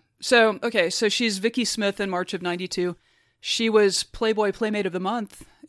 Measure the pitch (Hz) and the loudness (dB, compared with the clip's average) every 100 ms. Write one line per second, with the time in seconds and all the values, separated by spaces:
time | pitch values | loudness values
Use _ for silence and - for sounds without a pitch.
0 | _ - - 240 220 190 233 226 175 - | _ -10 2 4 4 2 -2 0 0 0
1 | 214 208 233 190 220 254 220 - 202 196 | -2 0 -2 0 -2 -2 -4 -2 -2 -2
2 | 202 180 185 185 180 175 185 - 180 170 | -4 -4 -6 -6 -6 -6 -6 -2 -4 -4
3 | _ _ _ _ - - 226 214 202 - | _ _ _ _ -6 0 4 6 6 2
4 | - - 220 214 208 - 214 208 190 180 | -6 -4 -2 2 0 0 -2 -2 -2 -2
5 | 185 240 208 - - _ | -4 -4 -6 -14 -20 _